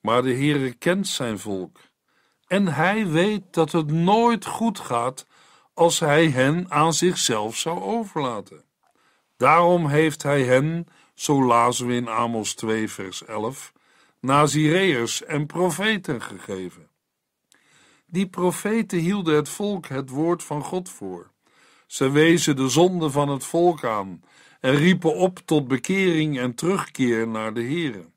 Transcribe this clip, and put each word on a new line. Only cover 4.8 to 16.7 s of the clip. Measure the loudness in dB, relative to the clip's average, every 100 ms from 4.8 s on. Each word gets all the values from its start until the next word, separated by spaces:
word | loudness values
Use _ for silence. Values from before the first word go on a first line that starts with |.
| -4 -4 -4 -6 -20 _ _ _ _
als | 2 2 4
hij | 2 4 4
hen | 4 2 0 -2
aan | 2 2
zichzelf | 2 0 0 0 0 -2 -6
zou | -6 -4
overlaten. | -4 -4 -4 -4 -4 -6 -12 -20 _ _ _ _ _ _ _ _
Daarom | 4 6 6 4 2
heeft | 2 2 0
hij | 0 0
hen, | 4 4 4 -4 -8 _ _
zo | _ 0 2
lazen | 6 6 4 2 -2
we |
in | -2 -2
Amos | -2 -2 -2 -6
twee | -6 -4 -2 -4
vers | -8 -12 -12
elf, | -10 -8 -6 -8 -18 _ _ _ _ _
nazireërs | 0 4 4 4 2 2 2 0 -2 -6
en | -6 -6 -6
profeten | -2 -2 0 -2 -2 -4 -8
gegeven. | -8 -16 -12 -10 -10